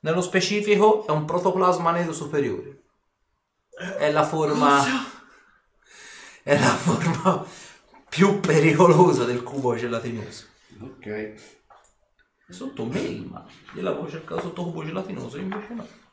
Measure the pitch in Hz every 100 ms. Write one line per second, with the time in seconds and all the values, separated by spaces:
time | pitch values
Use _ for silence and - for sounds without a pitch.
0 | 156 170 175 190 180 208 208 202 214 214
1 | - 151 151 175 185 185 185 180 165 175
2 | 170 156 143 147 123 92 - - _ _
3 | _ _ _ _ _ _ _ - 175 -
4 | 151 151 151 160 151 143 143 143 135 131
5 | - - - _ _ _ _ _ _ -
6 | - - - - - 143 - - - 123
7 | 165 - 185 160 - - - - _ -
8 | _ - 202 202 - 156 160 156 175 160
9 | 175 123 120 123 - 139 123 113 120 113
10 | 120 113 107 - - _ _ - 123 -
11 | 104 107 107 107 - _ _ - _ _
12 | _ _ _ _ _ 180 262 - - -
13 | - - - - - - - - - -
14 | 76 160 - - - - 85 - 156 185
15 | - - 120 143 190 208 214 233 - -
16 | _